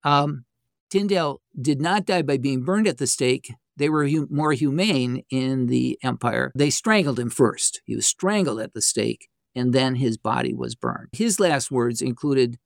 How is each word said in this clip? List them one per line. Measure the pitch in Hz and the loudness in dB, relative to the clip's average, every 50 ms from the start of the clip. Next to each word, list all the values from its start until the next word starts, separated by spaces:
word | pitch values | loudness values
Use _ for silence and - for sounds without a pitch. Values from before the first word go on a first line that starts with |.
| - | 2
Um, | 147 147 143 147 147 147 135 - _ _ _ _ _ _ _ _ _ | 2 2 2 2 0 -4 -8 -12 _ _ _ _ _ _ _ _ _
Tyndale | - 190 202 202 196 180 165 147 135 - _ _ _ 156 | -2 0 2 2 0 0 0 -2 -4 -8 _ _ _ -4
did | 123 151 147 131 | 0 0 0 2
not | 147 165 190 214 185 | 2 0 0 0 0
die | - 190 180 156 | 2 0 0 2
by | 135 143 | 2 0
being | 135 123 139 135 127 127 | 0 0 0 0 0 0
burned | 143 185 208 220 | 0 0 2 2
at | 208 139 120 | 0 0 -2
the | - | -2
stake. | 120 - - 139 127 127 - - - 123 _ _ _ _ | -4 -2 0 2 2 2 0 -2 -12 -18 _ _ _ _
They | - 143 151 | -2 0 0
were | 156 151 147 | 2 2 2
hu-, | 139 151 160 147 - | 2 2 0 0 -2
more | - 143 156 151 151 | -2 -2 0 0 0
humane | 120 151 143 135 160 190 220 185 135 123 123 123 131 - _ | 2 0 0 0 2 0 2 2 0 0 0 -2 -6 -6 _
in | - 131 131 131 131 131 127 | -4 -2 -2 0 0 0 0
the | 120 127 123 127 127 123 - - | 0 2 0 0 0 -2 -4 -4
empire. | 131 120 120 - 120 - 120 131 135 - | -6 -6 -2 -4 -2 -2 -2 -2 -4 0
They | 127 143 147 | 0 0 0
strangled | 123 - - 226 220 208 175 143 131 110 | 0 -2 0 2 2 2 2 0 -2 -2
him | 120 120 | -4 -6
first. | - - 135 110 - - - - - - _ | 2 2 2 2 2 0 -4 -4 -4 -6 _
He | - 110 | -8 -6
was | 110 - | -2 -2
strangled | - - _ - 185 214 208 185 143 110 110 | -2 -2 _ -2 0 2 2 0 0 -2 -4
at | 110 104 _ | -6 -8 _
the | 113 - | -2 -2
stake, | - - 117 110 113 113 _ - _ _ _ _ _ _ | 0 0 0 -2 -2 -2 _ -10 _ _ _ _ _ _
and | 127 123 123 120 | -2 0 2 2
then | 131 131 131 131 | 2 2 2 0
his | 123 135 120 113 | 0 0 0 -2
body | 110 _ 110 117 127 123 - - | -2 _ -2 -2 0 -2 -2 -2
was | 117 127 120 113 | -4 -6 -8 -8
burned. | _ - 120 - - - - - | _ -6 -6 -6 -6 -10 -14 -4
His | - 220 233 196 - | -2 0 0 2 2
last | 202 175 156 135 - - | 2 2 2 0 -2 -2
words | 135 123 117 123 120 117 - | -2 0 0 0 -2 -2 -4
included | 131 120 - - 147 139 135 127 120 120 - _ | -4 -4 -2 -2 0 2 2 2 2 0 -8 _